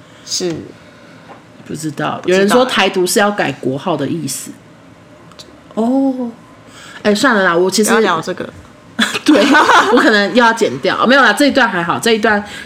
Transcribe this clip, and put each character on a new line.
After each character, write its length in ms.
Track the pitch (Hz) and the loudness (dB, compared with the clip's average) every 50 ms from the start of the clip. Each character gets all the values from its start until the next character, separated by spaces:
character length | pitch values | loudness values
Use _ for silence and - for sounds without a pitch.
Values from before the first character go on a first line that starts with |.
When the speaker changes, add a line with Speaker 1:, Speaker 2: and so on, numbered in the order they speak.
| - - - - - | -20 -20 -20 -20 -14
Speaker 1:
是 300 | - - - 185 175 160 135 101 - - - - - - - - - - - - - - - - - - - - | -10 -8 -6 -6 -6 -6 -8 -12 -16 -18 -20 -20 -20 -20 -20 -20 -20 -20 -20 -20 -20 -20 -20 -20 -20 -20 -20 -16
Speaker 2:
不 80 | - 180 | -14 -12
知 160 | 151 156 156 | -10 -10 -10
道， 280 | 139 - 151 147 - - | -8 -6 -6 -6 -6 -6
Speaker 1:
不 60 | - 180 | -2 0
知 60 | 180 | 2
道 0 | |
欸。 0 | |
Speaker 2:
有 40 | 190 | 2
人 120 | 196 208 | 4 4
说 160 | 220 247 254 | 4 4 2
台 240 | 254 - 226 196 196 | 2 2 0 0 0
独 180 | 196 190 180 180 | 0 0 -2 0
是 120 | - 226 | 2 0
要 120 | 202 208 | 0 0
改 200 | 208 208 175 143 135 | 0 -2 -4 -4 -6
国 240 | - - 131 131 143 | -6 -6 -6 -6 -4
号 180 | - 190 165 | -4 -4 -4
的 120 | 143 139 131 | -4 -4 -4
意 200 | 151 170 147 135 | -6 -6 -6 -8
思。 240 | - - - - - - - - - - - - - - - - - - - - - - - - - - - - - | -10 -10 -12 -16 -18 -20 -20 -20 -20 -20 -20 -20 -20 -20 -20 -20 -20 -20 -20 -20 -20 -20 -20 -20 -20 -20 -20 -12 -6
哦， 560 | 214 220 233 262 269 269 269 254 254 247 233 226 - - - - - - - - - - - - - | -4 -2 0 0 0 0 0 -2 -4 -6 -10 -10 -14 -20 -20 -20 -20 -20 -20 -20 -20 -20 -20 -14 -4
哎， 140 | - 214 202 | 0 0 0
算 180 | 208 - 269 233 | 2 2 0 2
了 80 | 202 190 | 2 2
啦， 120 | 180 170 | 2 2
我 160 | 170 180 185 | 2 0 0
其 120 | 185 220 208 | 2 0 0
实 60 | 208 | 2
Speaker 1:
不 60 | 196 | 2
要 60 | 226 | 2
聊 200 | 220 190 175 160 | 2 2 0 -2
这 120 | 160 - 180 | -4 -8 -8
个。 140 | - - - - - - - - - - - - - | -8 -10 -12 -12 -18 -20 -20 -20 -20 -20 -16 -6 -4
Speaker 2:
<laughs> 280 | - - - - - | -4 -4 -4 -6 0
对， 180 | - 294 240 208 254 285 302 - - 480 - - 381 277 | 2 4 4 4 4 4 4 4 4 4 4 4 4 2
我 40 | 269 | 4
可 140 | - 311 | 4 4
能 180 | 220 202 202 196 - | 2 2 0 2 2
又 80 | 240 240 | 2 2
要 100 | 226 226 | 2 2
剪 180 | 226 208 139 123 139 | 2 -2 -2 -2 -2
掉。 260 | - 185 151 - 127 208 | -4 -2 -2 0 2 2
没 80 | 262 | 4
有 60 | 285 | 4
啦， 120 | 254 220 208 | 4 4 4
这 140 | 208 285 277 | 4 2 2
一 40 | |
段 160 | 214 277 247 208 | 4 2 0 0
还 140 | 190 175 | 0 -4
好， 160 | 170 175 151 - | -4 -4 -4 -2
这 140 | - 226 | 0 0
一 80 | 226 220 | 0 2
段， 240 | 208 - 208 202 202 - - - - | 2 0 0 0 -4 -6 -14 -16 -16